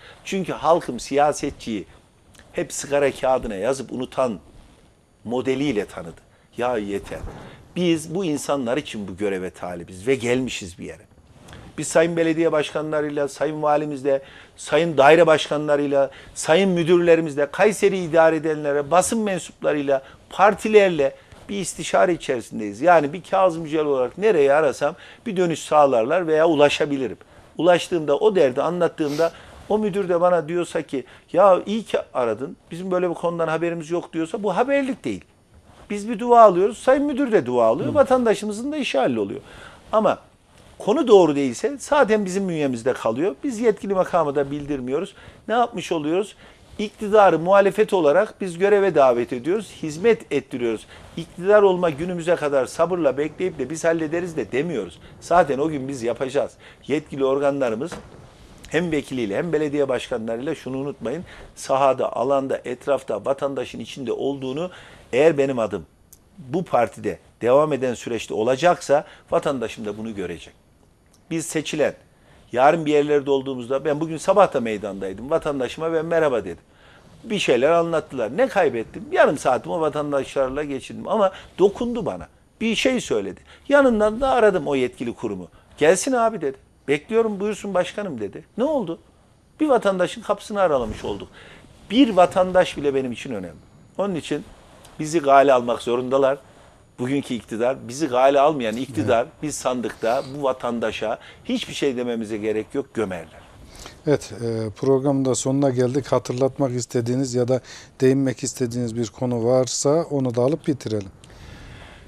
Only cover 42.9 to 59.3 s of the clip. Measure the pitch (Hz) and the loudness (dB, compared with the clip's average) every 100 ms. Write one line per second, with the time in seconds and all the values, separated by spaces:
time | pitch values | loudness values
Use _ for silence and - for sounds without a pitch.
42.9 | 110 113 117 185 - 285 214 240 - 196 | 0 0 0 -2 -4 -6 -2 0 0 0
43.9 | 190 175 180 147 143 139 147 143 143 127 | 0 0 0 0 0 -2 -4 -6 -6 -4
44.9 | 147 190 - - - - 226 233 196 - | -4 -6 -12 -20 -14 -4 0 0 -2 -4
45.9 | 170 151 175 214 - - - - - 208 | -4 -2 -2 -4 -10 -20 -20 -16 -10 -8
46.9 | - 208 214 196 160 175 196 196 185 214 | -8 2 6 6 6 4 4 4 2 2
47.9 | 190 147 165 208 - 190 165 196 202 196 | 2 4 4 2 -4 -8 0 2 4 4
48.9 | 156 131 120 117 123 131 214 196 - 160 | 6 6 4 0 -4 -4 -4 -6 -12 -10
49.9 | 151 226 220 - 143 - 127 120 107 - | -2 2 2 0 -6 -4 -4 -2 -4 -8
50.9 | - - - 165 - 185 214 202 180 175 | -20 -16 -14 -12 -4 4 6 6 4 -2
51.9 | 139 175 175 165 170 147 139 120 - 170 | -2 -6 -4 0 0 0 0 0 -2 -2
52.9 | 180 151 127 151 151 185 160 127 156 165 | 0 0 0 -4 -4 -6 -6 -8 -2 0
53.9 | 165 156 170 180 151 98 127 170 131 90 | 0 -2 -4 -6 -6 -4 -4 -2 -4 -8
54.9 | - - - - 170 151 131 160 147 131 | -12 -20 -12 0 2 2 0 -2 -4 -6
55.9 | 139 117 113 135 131 107 - - - - | -6 -4 -4 -2 -2 -4 -6 -20 -14 -4
56.9 | 151 151 143 135 139 143 143 123 110 165 | -4 -4 -2 0 2 0 0 -2 -2 -6
57.9 | - - - - - - - - 151 175 | -12 -18 -20 -20 -20 -20 -20 -4 -2 0
58.9 | 151 - 131 107 | -4 -4 -4 -4